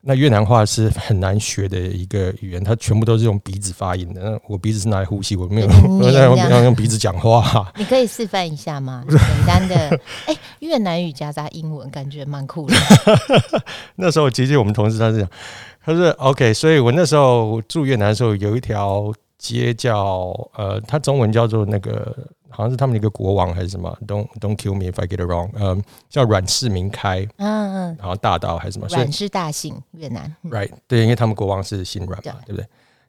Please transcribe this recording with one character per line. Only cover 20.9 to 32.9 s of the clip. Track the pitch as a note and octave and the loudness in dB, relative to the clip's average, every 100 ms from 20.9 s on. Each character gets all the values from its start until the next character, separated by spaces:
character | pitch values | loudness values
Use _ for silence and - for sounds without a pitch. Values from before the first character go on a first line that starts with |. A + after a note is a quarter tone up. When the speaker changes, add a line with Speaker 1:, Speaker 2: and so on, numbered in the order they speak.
| D3+ | -4
Speaker 1:
中 | C#3+ C#3 | 0 0
文 | A2 | 2
叫 | A2 A#2 | 2 2
做 | A2 G#2 | 0 -2
那 | G#2+ | -2
个， | G2+ A2 - A#2+ - _ _ | -4 -8 -8 -12 -16 _ _
好 | - | -6
像 | A2 | -4
是 | B2 | -2
他 | C3+ | 0
们 | |
的 | A2+ | 0
一 | |
个 | G#2 | -2
国 | - F#2+ | -2 0
王 | G2 F2+ | 2 0
还 | F2+ | -2
是 | F2+ | -6
什 | F#2+ | -6
么， | F2 E2+ G2+ | -10 -12 -8
Don't, | G#2 G#2 G#2+ | -8 -8 -8
don't | G2+ G#2 | -6 -4
kill | G2+ | -4
me | G2 F#2 | -4 -4
if | F2 | -6
I | F2+ | -6
get | F#2 | -4
it | F2 | -4
wrong， | F2 F2 | -4 -4
呃， | G#2+ G2+ F#2 G2+ - _ | -4 -2 -2 -6 -14 _
叫 | - | 0
阮 | A#2+ G#2 F#2 | 2 2 0
氏 | - B2+ | -4 -2
明 | F#2+ F#2+ | -2 -4
开， | G2+ G2+ F#2 G2 - | -4 -4 -4 -6 -6
Speaker 2:
嗯， | G3+ G#3+ G3+ | -4 -4 -4
嗯。 | F#3+ F3+ D#3+ | -6 -8 -8
Speaker 1:
然 | - | -8
后 | - | -4
大 | A2+ E2+ | -2 -2
道 | - E2+ | -2 -6
还 | - | -8
是 | |
什 | G2 | -10
么， | G2+ | -6
所 | - | -2
以 | |
Speaker 2:
阮 | B2 | -2
氏 | D3 G3+ | -4 -6
大 | G3 E3 | -6 -6
姓， | D3+ D#3 D3+ C3+ | -8 -10 -14 -18
越 | E3 D3+ | -18 -12
南。 | A#2+ C#3+ D#3 | -12 -12 -14
Speaker 1:
Right， | F3 A2+ G2+ - _ | -10 -8 -8 -12 _
对， | A#2+ | 2
因 | A2+ | 2
为 | A#2+ | 2
他 | A2 | 0
们 | G#2+ | -2
国 | G2 | -4
王 | G2 | -4
是 | F#2+ G2+ | -6 -8
姓 | F2+ G2 F#2 | -8 -10 -10
阮 | F#2 | -10
嘛， | - B2+ - | -14 -16 -12
Speaker 2:
对。 | |
Speaker 1:
对 | F#2+ | -12
不 | |
对？ | - _ _ | -12 _ _